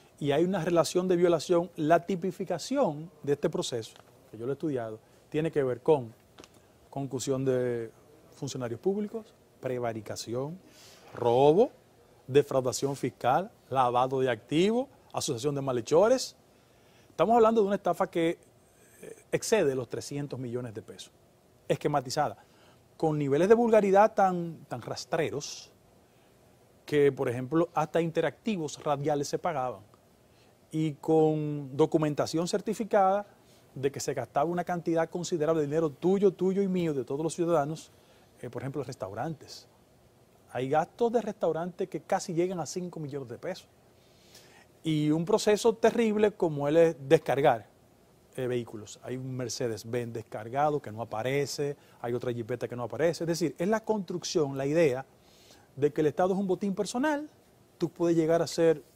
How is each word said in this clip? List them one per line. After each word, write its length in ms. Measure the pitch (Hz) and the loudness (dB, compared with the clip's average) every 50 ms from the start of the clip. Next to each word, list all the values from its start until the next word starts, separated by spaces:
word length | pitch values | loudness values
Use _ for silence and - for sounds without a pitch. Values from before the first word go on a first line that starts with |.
| - _ _ - | -20 _ _ -4
y 120 | 151 139 | -2 0
hay 120 | 139 151 175 | 2 2 2
una 200 | 180 196 180 160 | 2 0 0 0
relación 440 | 180 170 165 151 - - 180 180 | 2 2 2 2 2 0 0 0
de 80 | 185 180 | 2 2
violación. 540 | 175 180 175 170 151 - - 175 170 175 180 - | 4 4 4 2 2 2 2 2 2 2 -2 -4
La 300 | - 151 151 170 170 170 | -4 2 4 4 4 4
tipificación 1040 | - 196 170 196 190 - - 190 - 180 - - - 262 285 254 175 147 147 160 175 - - | 0 -4 -4 -4 -6 -6 -6 -6 -6 -6 -6 -6 -4 -2 0 0 0 -2 -4 -10 -14 -16 -8
de 120 | - 139 143 | -4 -2 -2
este 180 | - - 170 | 0 0 -2
proceso, 420 | 156 180 165 - 139 117 110 - - - - _ _ _ _ _ | -2 -4 -6 -6 -6 -8 -8 -10 -14 -20 -20 _ _ _ _ _
que 60 | - | -14
yo 80 | 107 117 | -8 -6
lo 40 | 131 | -6
he 20 | 139 | -6
estudiado, 460 | - 175 156 135 120 113 113 110 110 - _ _ _ _ _ | -4 -4 -4 -4 -4 -4 -6 -10 -12 -16 _ _ _ _ _
tiene 220 | - 151 160 160 | -4 -4 -2 -2
que 100 | 156 147 | 0 0
ver 200 | 135 127 123 120 | 0 0 -2 0
con 300 | - 160 156 139 120 113 113 - _ _ _ - - - _ - - _ _ _ _ _ | 2 2 2 2 2 -4 -12 -18 _ _ _ -20 -20 -20 _ -20 -20 _ _ _ _ _
concusión 560 | - 139 139 131 135 127 - 135 135 131 135 | -8 -8 -6 -6 -6 -4 -2 -2 -2 0 0
de 460 | 131 127 123 123 123 120 117 113 110 - _ _ - - - - - - | 0 0 2 0 -2 -2 -4 -6 -10 -12 _ _ -20 -20 -20 -20 -20 -14
funcionarios 440 | - 147 127 - 135 123 117 117 110 | -12 -10 -10 -8 -6 -6 -6 -6 -4
públicos, 540 | - 190 196 214 208 208 - 226 214 - _ _ _ _ _ _ | -2 -2 -2 -2 -4 -6 -8 -12 -14 -16 _ _ _ _ _ _
prevaricación, 1000 | - 131 127 123 120 117 113 113 104 - 107 - - 113 113 127 135 151 175 190 - - - - - - - - - - - | -6 -6 -4 -4 -4 -4 -6 -6 -10 -10 -10 -10 -8 -8 -6 -6 -6 -8 -10 -14 -18 -20 -20 -20 -20 -20 -20 -20 -20 -18 -6
robo, 560 | - 120 120 117 127 139 151 156 196 247 311 - _ _ _ _ _ _ _ _ _ _ | 0 2 4 6 8 8 8 8 6 4 2 0 _ _ _ _ _ _ _ _ _ _
defraudación 680 | - 127 143 139 - 135 131 127 127 113 - 143 139 139 | 0 2 2 2 4 0 0 0 0 -2 -2 -2 -4 -2
fiscal, 560 | - - 123 - - - 123 135 165 190 226 - _ _ - | -4 -4 -6 -6 -2 0 0 0 0 -2 -4 -10 _ _ -4
lavado 500 | 127 135 127 123 120 123 131 131 135 131 | 0 2 2 2 2 2 2 2 0 0
de 100 | 131 127 | 0 0
activos, 580 | 120 107 - - 143 160 180 208 226 247 269 - - - _ - - | -2 -2 -4 -2 0 2 2 2 2 0 -4 -6 -10 -20 _ -12 -8
asociación 400 | 131 - - 131 113 123 147 143 | -6 -4 -4 -4 -4 -2 -2 -2
de 60 | 139 | -2
malhechores. 760 | 135 135 127 120 110 - 147 165 202 226 262 254 - - - _ _ _ _ _ _ _ _ _ _ _ _ _ _ _ | -2 -2 -2 -2 0 4 4 6 6 6 4 2 0 -4 -12 _ _ _ _ _ _ _ _ _ _ _ _ _ _ _
Estamos 260 | _ - 160 208 233 | _ 0 2 4 6
hablando 260 | 240 220 220 226 226 | 6 6 6 6 4
de 60 | 202 | 2
una 80 | 196 202 | 2 0
estafa 340 | 196 - 180 170 - 190 - | -2 -2 -2 -2 0 -2 -2
que, 300 | - 175 165 165 - - - _ _ _ _ _ _ _ _ _ _ - | 0 0 0 0 -2 -4 -10 _ _ _ _ _ _ _ _ _ _ -20
eh, 140 | - - - - - _ | -18 -18 -18 -18 -8 _
excede 440 | - 160 - - 226 214 170 139 131 | -4 -4 -2 0 2 2 2 2 0
los 120 | 127 120 | -2 -4
trescientos 520 | - - 120 - - 143 143 143 139 135 123 | -6 -8 -10 -8 -8 -8 -8 -8 -8 -8 -8
millones 340 | 131 120 117 123 123 117 101 | -8 -6 -6 -8 -8 -8 -12
de 80 | 110 | -14
pesos, 300 | - - 95 - - - _ _ _ _ _ _ _ _ _ _ _ | -14 -14 -16 -18 -20 -20 _ _ _ _ _ _ _ _ _ _ _
esquematizada, 680 | - 165 - - 156 147 143 123 127 - 156 143 120 - - - _ _ _ _ - _ _ _ _ _ | -4 -4 -2 -2 -2 -2 -2 -2 -2 -2 -2 -2 -2 -4 -8 -16 _ _ _ _ -20 _ _ _ _ _
con 200 | - - 156 151 | -4 -2 0 0
niveles 320 | 147 147 135 135 151 175 202 | 0 0 2 2 4 6 6
de 60 | 226 | 6
vulgaridad 580 | 226 240 226 220 214 202 196 185 196 214 214 - | 6 6 6 6 6 6 6 6 6 6 6 4
tan, 520 | - 196 185 180 175 170 170 156 - - | 4 2 2 2 0 -4 -6 -8 -12 -12
tan 140 | - 131 120 | -12 -12 -10
rastreros 880 | - - 123 - - - 175 165 151 107 98 147 - - - - - - _ _ _ _ _ _ _ _ _ _ _ _ _ _ _ _ _ _ _ _ _ _ _ | -8 -8 -10 -10 -6 -4 -2 -2 -2 -2 -4 -6 -8 -10 -12 -14 -16 -20 _ _ _ _ _ _ _ _ _ _ _ _ _ _ _ _ _ _ _ _ _ _ _
que, 260 | - 151 147 143 143 | 0 2 4 4 4
por 180 | 131 131 135 127 | 4 2 -2 -4
ejemplo, 400 | 117 127 127 127 151 165 175 - - | -4 -4 -4 -2 0 0 0 0 0
hasta 280 | 156 156 - - 170 | -2 -2 0 0 0
interactivos 840 | 170 165 156 165 160 147 - - - 233 208 175 156 139 - - - | 0 0 0 -2 -2 -2 -4 -4 -4 -4 -4 -4 -4 -8 -10 -6 -4
radiales 440 | 156 143 139 143 151 147 143 143 | -4 -2 -2 0 -2 -2 -2 -2
se 120 | - - 151 | -4 -4 -4
pagaban, 420 | - 180 160 135 127 127 107 95 101 - - _ _ _ _ _ _ _ _ _ _ _ _ _ _ _ | -4 -4 -4 -4 -4 -4 -6 -10 -14 -20 -20 _ _ _ _ _ _ _ _ _ _ _ _ _ _ _
y 240 | - 156 160 156 139 | -4 -4 -2 -4 -4
con 840 | - - - 160 160 156 156 156 156 151 147 147 147 143 131 - | -6 -2 0 2 4 4 4 2 0 -2 -4 -6 -8 -8 -6 0
documentación 720 | 139 160 156 - 160 156 151 147 - 131 - - 160 180 | 0 2 2 2 2 0 0 0 -2 -2 -2 -2 -4 -2
certificada 800 | 170 - 190 - 233 202 - 226 196 - 208 190 190 196 208 202 - - _ _ _ - - _ _ - | -2 -4 -4 -4 -6 -6 -6 -4 0 2 4 4 4 2 0 -2 -8 -14 _ _ _ -20 -20 _ _ -8
de 180 | 135 127 139 | -4 -4 -4
que 80 | - 127 | -4 -4
se 140 | - 151 131 | -6 -6 -6
gastaba 360 | 127 120 - - 143 147 170 | -6 -6 -4 -2 0 0 0
una 140 | 175 175 170 | 0 -2 -4
cantidad 460 | - 180 170 160 175 165 160 165 - | -4 -4 -4 -2 0 0 0 0 0
considerable 520 | - 180 165 - 185 151 147 156 165 160 | -4 -6 -4 -4 -2 0 2 2 2 2
de 60 | 147 | 0
dinero 220 | 143 147 165 165 151 | 0 0 0 0 0
tuyo, 420 | 131 - - 175 196 202 208 190 | -2 0 2 2 4 4 4 2
tuyo 300 | 175 - 180 190 190 196 | 2 2 0 0 2 2
y 60 | 202 | 0
mío, 260 | 190 185 180 170 160 147 | 0 0 0 0 0 -2
de 100 | 135 117 | -2 -4
todos 200 | - 139 143 160 | -4 -4 -4 -4
los 100 | 160 - | -4 -2
ciudadanos, 580 | - 165 170 170 151 139 147 160 156 - - _ _ _ _ _ - _ _ _ - | -2 0 2 2 2 0 0 -4 -10 -12 -18 _ _ _ _ _ -20 _ _ _ -16
eh, 80 | - 123 | -14 -12
por 120 | - 123 | -10 -8
ejemplo, 220 | 120 139 135 151 131 | -8 -8 -6 -8 -8
restaurantes. 840 | - 131 - - 95 101 110 139 165 160 - - - - - - _ _ _ _ _ _ _ _ _ _ _ _ _ _ _ _ - | -8 -10 -10 -10 -8 -8 -6 -6 -6 -8 -10 -14 -18 -20 -20 -20 _ _ _ _ _ _ _ _ _ _ _ _ _ _ _ _ -10
Hay 180 | - 123 131 135 | -8 -6 -2 0
gastos 420 | 143 156 175 - _ - 240 233 | 0 0 0 -2 _ -2 0 0
de 100 | 226 233 | 2 0
restaurantes 640 | 214 220 196 - 202 170 156 160 175 180 170 - 190 | -2 -2 -4 -2 0 0 0 0 -4 -6 -6 -6 -6
que 140 | - - 156 | -6 -6 -10
casi 320 | - - 202 185 - - 170 | -4 -2 -4 -2 -2 -2 -2
llegan 260 | 160 175 185 190 170 | 0 0 0 -2 -6
a 60 | 147 | -8
cinco 340 | - - 185 180 175 - 170 | -8 -8 -8 -8 -8 -10 -10
millones 300 | 156 139 139 139 131 113 | -10 -8 -8 -10 -10 -10
de 80 | 117 | -12
pesos. 300 | 101 - 170 185 - - _ _ _ _ _ _ _ _ _ _ _ _ _ - - - - - - - _ _ _ - | -12 -10 -10 -12 -12 -16 _ _ _ _ _ _ _ _ _ _ _ _ _ -20 -20 -20 -20 -20 -20 -20 _ _ _ -4
Y 260 | 160 156 151 151 151 | -2 0 0 2 2
un 120 | 151 165 170 | 0 0 2
proceso 500 | 175 220 208 - 214 208 202 - 233 214 | 2 0 2 4 2 2 4 4 2 2
terrible 580 | - - 220 214 247 233 220 208 214 214 208 | 4 4 4 4 4 2 2 2 2 2 2
como 360 | - - 190 165 151 143 139 | 2 0 0 0 0 0 0
él 80 | 147 156 | 2 4
es 200 | 170 165 165 160 139 139 | 6 6 6 4 0 2
descargar, 600 | 135 165 156 - - 131 139 151 147 120 110 101 - _ _ _ _ _ _ _ _ _ _ _ _ - | 4 4 4 4 2 0 4 4 4 4 2 -2 -10 _ _ _ _ _ _ _ _ _ _ _ _ -10
eh, 120 | - 127 | -6 -4
vehículos. 520 | 120 123 123 117 - - 107 104 101 - - - | -4 -2 -4 -4 -6 -10 -16 -16 -16 -18 -16 -14
Hay 140 | 120 127 | -12 -10
un 180 | 131 131 131 127 | -10 -8 -8 -8
Mercedes-Benz 800 | 127 127 113 - - 131 117 110 107 - 113 120 123 120 117 113 | -8 -8 -8 -6 -6 -4 -4 -6 -6 -8 -6 -6 -6 -6 -6 -8
descargado 680 | 113 107 - - 110 107 113 123 139 147 151 147 139 | -10 -12 -12 -12 -12 -10 -6 -2 0 0 0 0 -2
que 100 | - 117 | -6 -8
no 100 | 107 110 | -10 -10
aparece, 720 | 117 110 - 107 117 127 135 143 143 139 - - 147 143 139 - _ _ - _ | -10 -8 -6 -4 -4 -2 -2 -2 -2 -4 -4 -6 -6 -6 -6 -10 _ _ -16 _
hay 120 | - 120 120 | -6 -6 -4
otra 200 | 120 123 123 120 | -4 -4 -4 -6
jipeta 340 | 120 110 113 127 120 123 | -6 -6 -6 -6 -6 -6
que 80 | 117 123 | -8 -6
no 80 | 123 120 | -8 -8
aparece. 400 | 113 117 135 156 170 156 - 175 | -6 -2 0 0 0 0 -2 -4
Es 40 | |
decir, 280 | 160 170 160 175 143 - | -4 -2 -2 -2 -4 -2
es 100 | - 170 | -4 -2
la 160 | 202 220 214 - | -2 -2 -2 -2
construcción, 720 | - 214 214 180 - 185 170 - - - 175 147 139 135 | -2 -4 -4 -4 -6 -8 -8 -8 -2 0 0 0 0 -2
la 80 | 135 135 | -2 -2
idea 400 | 143 151 170 170 143 123 131 131 - _ _ _ _ _ _ - - - - _ _ _ | 0 2 4 4 4 2 0 -6 -12 _ _ _ _ _ _ -20 -20 -20 -20 _ _ _
de 160 | 131 139 147 - | 0 0 0 2
que 80 | - | 2
el 60 | 156 | 0
Estado 260 | 147 - - 180 185 185 | 2 2 2 2 2 2
es 60 | 190 | 0
un 80 | 202 | 0
botín 260 | 185 185 175 208 202 185 | 0 -2 -2 -2 -2 -2
personal, 560 | 208 202 - - 247 277 311 294 285 302 302 - _ _ _ _ _ _ _ _ | -4 -4 -4 -2 -2 0 0 0 -2 -4 -10 -14 _ _ _ _ _ _ _ _
tú 120 | - 170 156 | -4 -4 -4
puedes 280 | - - 170 170 170 | -2 0 2 2 4
llegar 240 | 165 160 156 165 170 | 4 4 4 4 2
a 40 | 160 | 2
hacer 380 | - - 175 165 165 156 143 - _ _ | 0 0 2 4 4 4 2 -2 _ _